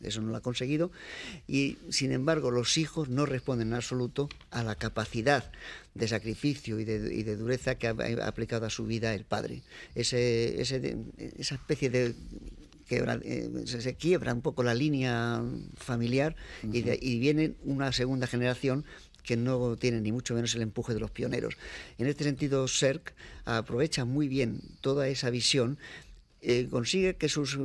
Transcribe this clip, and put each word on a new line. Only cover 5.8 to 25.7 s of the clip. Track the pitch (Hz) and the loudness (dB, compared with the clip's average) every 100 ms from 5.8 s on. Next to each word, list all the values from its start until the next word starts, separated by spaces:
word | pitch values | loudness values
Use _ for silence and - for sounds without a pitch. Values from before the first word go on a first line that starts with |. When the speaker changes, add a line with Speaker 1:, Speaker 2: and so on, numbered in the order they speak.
| - | -14
Speaker 1:
de | - 110 | -4 0
sacrificio | 110 110 107 147 135 - 110 | 0 -2 0 0 0 -2 -2
y | 110 | 0
de, | 107 107 | -2 0
y | - | -2
de | 107 104 | -2 -2
dureza | 113 127 - 127 | 0 0 0 0
que | 117 | 0
ha, | |
ha | 113 117 117 107 | 0 0 0 -2
aplicado | 107 113 117 110 | -2 -2 -2 -2
a | |
su | - 110 | -4 -2
vida | 113 113 | 0 0
el | 107 - | -2 -2
padre. | 104 - 123 - - - | -4 -4 -8 -14 -18 -8
Ese, | 120 117 123 123 117 117 - | -4 0 2 4 4 2 0
ese | 127 131 | -2 -2
de, | 135 117 117 - - - | -2 -4 -8 -10 -12 -6
esa | 139 | -6
especie | 135 - 151 135 | -4 -2 0 2
de | 123 120 113 - - - - - - - | 4 2 -2 -10 -12 -12 -16 -18 -18 -2
quebra-, | 123 123 117 | 0 0 -2
eh, | 117 123 117 123 113 | -4 -4 -4 -6 -6
se, | 120 | -4
se | 123 | -4
quiebra | 123 160 180 123 | -2 2 2 2
un | 120 | -2
poco | 156 - | 0 0
la | 120 | 2
línea | 117 151 139 127 117 117 117 120 120 95 - | 2 2 2 2 2 0 0 -2 -6 -8 -10
familiar | - 120 117 131 147 - - - | -4 0 2 2 2 -2 -10 -8
y | 110 120 | -2 0
de, | 113 | 0
Speaker 2:
Ujú. | - 131 | 0 0
Speaker 1:
y | 117 | 2
viene | 135 151 156 - | 4 4 2 0
una | 135 139 135 | -2 0 0
segunda | 127 127 135 123 | 2 0 0 0
generación | 120 123 123 139 135 151 - - - | 2 2 2 2 0 -2 -12 -20 -12
que | - 117 | -2 0
no | 123 127 123 113 | 2 2 0 2
tiene | 123 117 | 2 2
ni | 107 | 2
mucho | 117 - | 0 0
menos | 117 117 117 | 0 0 0
el | |
empuje | 110 110 120 110 | -2 -2 -2 -2
de | |
los | 110 | -2
pioneros. | - 123 131 - - - - - - | -4 -2 -2 -2 -6 -12 -12 -12 -2
En | 123 | -2
este | 143 | 0
sentido, | 147 135 143 135 131 | 0 0 2 2 2
Serk | - 139 156 - - - - - | 4 4 2 -4 -14 -16 -8 -2
aprovecha | 113 110 120 160 151 | 0 0 2 2 0
muy | 120 139 147 | 0 0 2
bien | 135 120 - - - | 2 0 -2 -8 -4
toda | 135 139 139 | 0 2 2
esa | 135 127 | 0 0
visión, | 120 113 139 120 | 2 4 4 4